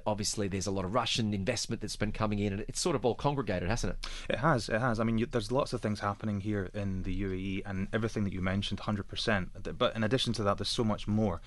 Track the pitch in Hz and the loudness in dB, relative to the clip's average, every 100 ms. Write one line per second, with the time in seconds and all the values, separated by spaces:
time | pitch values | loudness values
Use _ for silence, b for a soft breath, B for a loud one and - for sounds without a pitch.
0 | 110 104 104 - 101 95 92 98 92 120 | 0 0 -2 -2 -2 -2 -2 -2 0 0
1 | 117 - 110 104 95 117 - 110 104 - | 2 0 2 0 0 -2 -2 -4 -4 -2
2 | 107 - 107 104 104 98 113 - 185 135 | -2 0 0 2 0 -2 -4 -2 0 2
3 | 117 104 143 139 110 90 87 - 98 - | 2 2 0 0 0 0 2 0 0 -2
4 | - - - - 156 131 - 110 127 110 | -6 -6 -2 2 4 4 2 0 2 2
5 | 113 113 117 123 101 127 - 123 110 104 | 2 2 2 0 0 0 0 0 -2 0
6 | 101 101 110 101 101 104 90 104 101 95 | -2 -2 -2 -2 0 -2 -2 -4 -2 -2
7 | 92 92 98 92 95 95 98 95 98 110 | 0 0 0 -2 -2 -2 -2 -4 0 0
8 | 110 - 101 92 92 98 - 101 - 104 | 0 0 0 0 0 2 0 -2 -2 -2
9 | - 98 - 104 87 - - 80 123 113 | -2 -2 0 2 0 -6 -6 0 0 2
10 | 107 131 - 107 101 98 101 - 113 104 | 2 2 2 0 2 2 0 0 0 0
11 | - 107 107 82 | 0 2 2 0